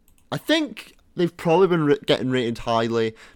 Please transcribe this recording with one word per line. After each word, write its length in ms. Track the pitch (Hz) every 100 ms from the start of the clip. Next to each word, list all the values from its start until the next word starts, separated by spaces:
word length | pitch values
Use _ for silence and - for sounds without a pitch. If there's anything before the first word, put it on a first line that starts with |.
| _ _ -
I 80 | 143
think 560 | - 320 277 - - - _ -
they've 200 | 175 -
probably 300 | 170 165 190
been 200 | 165 147
ra-, 100 | 143 -
getting 240 | 143 127
rated 280 | 127 117 117
highly 580 | - 117 117 117 113 110 -